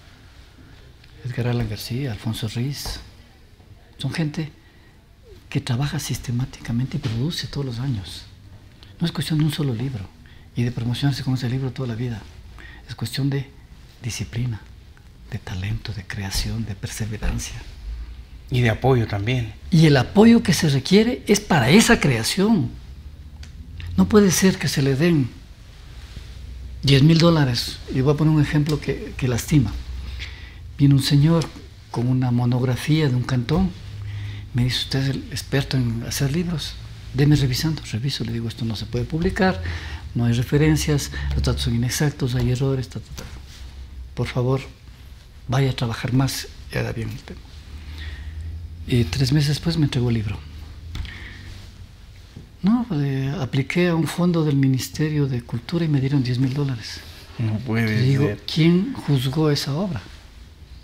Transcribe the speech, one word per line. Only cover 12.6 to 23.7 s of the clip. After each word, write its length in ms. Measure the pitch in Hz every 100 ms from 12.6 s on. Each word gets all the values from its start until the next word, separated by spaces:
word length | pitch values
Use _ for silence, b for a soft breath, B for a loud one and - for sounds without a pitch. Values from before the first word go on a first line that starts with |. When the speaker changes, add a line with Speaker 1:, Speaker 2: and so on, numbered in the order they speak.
| B B -
Speaker 1:
Es 60 | -
cuestión 340 | 120 - 139
de 200 | 139 131 - - - - -
disciplina, 600 | 120 - 101 117 123 107 - - - - - - -
de 80 | -
talento, 560 | - 92 98 113 -
de 100 | 101 -
creación, 600 | - 98 - 107 110 107
de 80 |
perseverancia. 880 | 98 - - 107 107 - 117 - - - - - - - - - - -
Speaker 2:
Y 120 | 123
de 80 | 120
apoyo 380 | 104 127 127 110
también. 460 | 101 101 127 110 - -
Speaker 1:
Y 160 | 160 160
el 120 | 139
apoyo 440 | 120 202 226 233
que 120 | 233
se 160 | 165 160
requiere 540 | 139 - 190 226 247 -
es 120 | 202
para 300 | - 165 117
esa 300 | 185 - 233
creación. 720 | 147 117 113 - 202 214 120 - - - - - - - - - -